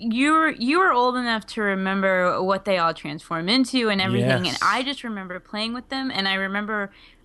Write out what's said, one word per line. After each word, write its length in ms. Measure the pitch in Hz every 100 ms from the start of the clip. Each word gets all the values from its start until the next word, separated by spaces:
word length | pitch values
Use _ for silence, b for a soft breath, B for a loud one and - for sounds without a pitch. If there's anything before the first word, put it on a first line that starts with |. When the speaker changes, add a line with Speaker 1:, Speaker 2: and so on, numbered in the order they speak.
Speaker 1:
you 320 | 226 226 285
were, 180 | 320 320
you 300 | - 240 330
were 120 | 370
old 240 | 247 247 247
enough 300 | 240 226 -
to 160 | -
remember 800 | 208 190 190 196 190 185 180 123
what 220 | 185 190
they 140 | 196 185
all 140 | 165
transform 560 | 160 156 151 - 165 175
into 400 | 254 254 262 226
and 120 | 196
everything, 440 | 190 120 123 127 -
Speaker 2:
Yes. 140 | -
Speaker 1:
and 80 | 180
I 140 | 226
just 220 | 269 269
remember 340 | 240 208 185 180
playing 340 | - 208 220
with 160 | 240 233
them, 220 | 269 262
and 140 | - 196
I 80 |
remember 560 | 190 190 202 208 214 202 b b b